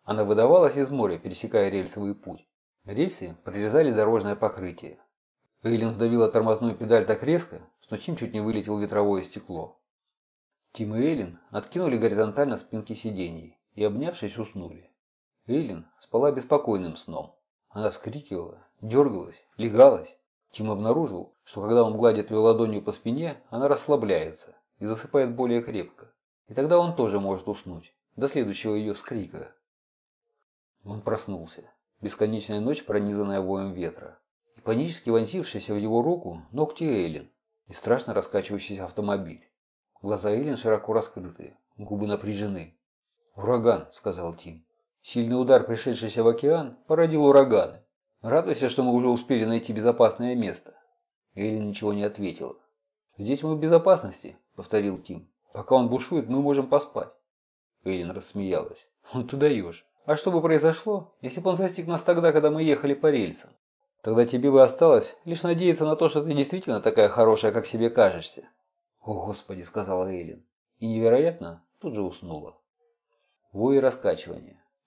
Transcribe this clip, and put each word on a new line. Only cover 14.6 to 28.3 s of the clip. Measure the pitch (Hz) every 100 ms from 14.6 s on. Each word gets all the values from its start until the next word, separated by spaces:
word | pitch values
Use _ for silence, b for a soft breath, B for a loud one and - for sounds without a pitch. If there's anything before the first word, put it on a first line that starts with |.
| 85 85 _ _ _ _ _ _ -
Эйлин | 139 135 82 - _
спала | _ 117 143
беспокойным | 135 - 147 127 101 87 78
сном. | - 80 - _ _ _ _
Она | 104 107
вскрикивала, | - 110 147 - 92 82 - _ _
дёргалась, | 110 123 143 98 - - _ -
легалась. | 113 107 135 117 - _ _ _ _
Тим | - 110
обнаружил, | 101 110 143 147 90 - _
что | _ 104
когда | 104 120
он | 110 107
гладит | 117 107 104
её | 110
ладонью | 113 113 113 104
по | 104
спине, | - 113 135 165 143 _
она | 117 139
расслабляется | 143 - 143 113 85 80 - - _ _ _
и | 104
засыпает | 110 - 143 127 120
более | 123 120
крепко. | 117 107 - _ - _ _ _ _
И |
тогда | 113 147 175
он | 170 165
тоже | 113 101
может | 98 95 -
уснуть, | 101 95 85 - _ _ -
до |
следующего | 139